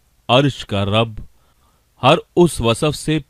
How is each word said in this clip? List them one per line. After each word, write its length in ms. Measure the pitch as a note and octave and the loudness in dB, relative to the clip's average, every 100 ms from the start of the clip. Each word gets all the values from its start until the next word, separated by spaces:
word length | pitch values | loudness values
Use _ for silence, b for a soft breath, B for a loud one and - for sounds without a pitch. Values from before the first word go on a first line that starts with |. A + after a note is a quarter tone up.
| _ _ - | _ _ 0
अर्श 340 | B2 C#3+ - | 2 2 -4
का 200 | - G2 | -8 -4
रब, 440 | G2+ A2 A#2 G#2+ - _ _ _ _ _ _ - | -2 -2 -2 -6 -18 _ _ _ _ _ _ -2
हर 200 | B2+ D#3+ - F3+ | 2 2 0 2
उस 240 | F3 - | 2 2
वसफ 320 | A#2 A2+ D3+ | -2 0 -2
से 300 | - - D#3 | -4 -4 -6